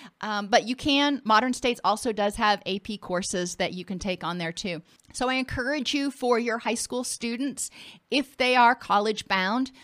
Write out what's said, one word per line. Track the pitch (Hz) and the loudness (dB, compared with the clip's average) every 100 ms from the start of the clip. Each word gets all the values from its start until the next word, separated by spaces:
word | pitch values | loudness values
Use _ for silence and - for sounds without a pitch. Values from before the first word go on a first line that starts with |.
| - - | -20 -10
um, | 214 208 202 | -6 -4 2
but | 220 214 | 4 4
you | 254 | -2
can, | 302 277 294 277 220 | 2 2 2 0 4
Modern | 214 254 | 4 4
States | 247 247 240 | 0 -2 0
also | 180 214 240 | 0 0 0
does | 208 208 220 | 0 0 2
have | 214 202 - | 2 2 -2
A | 196 | -6
P | - 202 | -6 -10
courses | - 180 - 180 175 - | -4 -4 -2 -4 -4 -2
that | 180 | -4
you | 180 | -4
can | 170 185 | -8 -6
take | 190 180 | -6 -4
on | 165 175 | -6 -6
there | 165 | -6
too. | - 196 160 - _ - | -6 -6 -8 -10 _ -14
So | - 254 | -2 0
I | 262 | 0
encourage | 254 269 247 302 233 285 | -2 -4 -2 -2 -2 -2
you, | 277 | -2
for | - 247 233 | -2 2 2
your | 240 226 | 2 -2
high | - 226 | -2 -4
school | - 247 | -4 -4
students, | 247 - 233 240 277 262 - - - - _ | -4 -6 -4 -4 -4 -6 -10 -12 -20 -20 _
if | 262 262 - | -2 0 0
they | 254 254 | 2 6
are | 240 254 | 6 4
college | - 202 214 214 - | 2 2 2 -2 -2
bound, | 190 185 240 262 - | 0 0 0 -2 -8